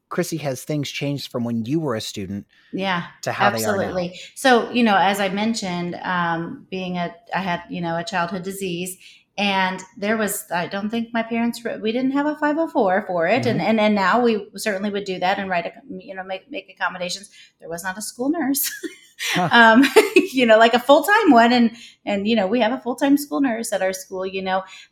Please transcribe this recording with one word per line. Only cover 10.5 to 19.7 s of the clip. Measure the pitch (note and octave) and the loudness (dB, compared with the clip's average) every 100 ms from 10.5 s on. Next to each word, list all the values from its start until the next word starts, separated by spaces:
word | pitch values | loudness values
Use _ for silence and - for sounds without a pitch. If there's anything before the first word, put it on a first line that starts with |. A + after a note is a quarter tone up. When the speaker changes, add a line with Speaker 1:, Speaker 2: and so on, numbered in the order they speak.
Speaker 2:
I | E3+ D#3+ | -6 -4
don't | G3 G#3 | -6 -4
think | A#3 A#3 | -4 -4
my | A#3 | -4
parents, | A3+ A#3 A#3 A#3 | -4 -2 -2 -4
re-, | A3 - | -8 -6
we | G#3+ | -4
didn't | A#3 C4 | 0 0
have | C#4 D4 | 0 -2
a | |
five | D4+ D4 D4+ | 0 0 0
oh | D#4+ | 0
four | D#4 G3+ F#3+ G#3 | 2 2 2 0
for | F3+ E3 | 0 2
it. | A#3+ A#3+ | 2 2
And, | G#3+ | 0
Speaker 1:
Mm-hmm. | G3+ | 2
Speaker 2:
and, | A3+ | 2
and | G#3+ | 4
now | G#3 F#3 A3+ | 4 4 4
we | A#3+ G#3+ - G3 | 4 2 -4 -8
certainly | A3 F#3+ G3+ | -4 -2 -2
would | G3+ | -4
do | G3 F#3 | -4 -2
that | F3+ G3+ | 0 0
and | F#3+ | -2
write, | F3 E3+ | -2 -4
a, | - - | -10 -16
you | F#3 F3+ F#3+ | -14 -14 -12
know, | |
make, | F#3 F#3+ - | -10 -10 -10
make | F#3+ F#3+ | -14 -14
accommodations. | F#3+ F#3 F3+ F3+ F#3+ G3+ - - _ | -6 -6 -4 -8 -8 -14 -20 -20 _
There | D#3 | -12
was | E3+ | -10
not | F#3 F#3 | -8 -8
a | |
school | G#3 - C4 | -10 -6 -2
nurse, | E4+ C4 C4+ - - | 0 0 -2 -4 -6
<laughs> | - - _ - - | -12 -14 _ -12 -4
Speaker 1:
Huh. | - F3 | -2 4
Speaker 2:
um, | A#3 A3+ | 6 8